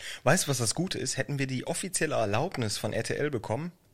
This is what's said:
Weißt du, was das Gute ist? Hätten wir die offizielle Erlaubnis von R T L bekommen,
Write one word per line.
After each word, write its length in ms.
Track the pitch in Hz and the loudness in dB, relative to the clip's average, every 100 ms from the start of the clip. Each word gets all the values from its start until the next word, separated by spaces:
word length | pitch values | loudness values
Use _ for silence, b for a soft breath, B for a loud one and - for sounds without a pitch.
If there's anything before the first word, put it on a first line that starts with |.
| B B | B B
Weißt 200 | 123 180 | 4 4
du, 60 | - | 4
was 80 | 127 | 2
das 160 | 117 | 2
Gute 240 | - 185 - | 0 -2 -2
ist? 180 | 131 - | -2 -2
Hätten 220 | - 143 | -2 -2
wir 80 | 135 | -2
die 200 | 127 - | -2 -2
offizielle 480 | 175 190 - 156 120 | -4 -2 0 2 2
Erlaubnis 600 | 107 107 175 135 110 - | 2 2 0 0 -2 -2
von 140 | 110 | -2
R 100 | - | -2
T 120 | 110 | 0
L 160 | - 147 | 0 0
bekommen, 420 | 127 - 113 170 - _ | -2 -2 -4 -4 -10 _